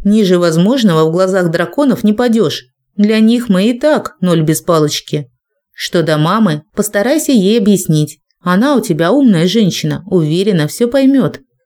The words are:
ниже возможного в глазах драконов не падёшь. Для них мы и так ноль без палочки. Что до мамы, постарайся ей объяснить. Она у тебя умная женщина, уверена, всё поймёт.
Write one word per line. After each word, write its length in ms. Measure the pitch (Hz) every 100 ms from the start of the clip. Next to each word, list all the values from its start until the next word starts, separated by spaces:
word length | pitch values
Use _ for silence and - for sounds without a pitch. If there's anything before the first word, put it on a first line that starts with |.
ниже 340 | 196 214 190 180
возможного 640 | 175 160 190 269 220 160
в 80 | 160
глазах 380 | 170 190 190 180
драконов 520 | 165 170 - 285 214
не 100 | 214
падёшь. 520 | 214 247 226 160 - - _ _ -
Для 240 | 208 220
них 280 | 220 240 240
мы 200 | 185 214
и 100 | 247
так 380 | 302 277 - -
ноль 220 | 180 165
без 200 | 156 156
палочки. 680 | - 165 147 - - 147 139 _ _ _ _
Что 300 | - - 175
до 140 | 156 151
мамы, 440 | 156 214 208 151 -
постарайся 580 | - 202 202 214 311 302
ей 260 | 247 185 226
объяснить. 600 | 202 190 - 156 151 - _ _
Она 340 | 180 180 269
у 60 | 269
тебя 320 | - 156 170
умная 340 | 269 262 170 180
женщина, 560 | 220 190 - 151 143 -
уверена, 600 | 185 151 170 202 175 147
всё 220 | - 240
поймёт. 520 | 269 269 277 156 - _ _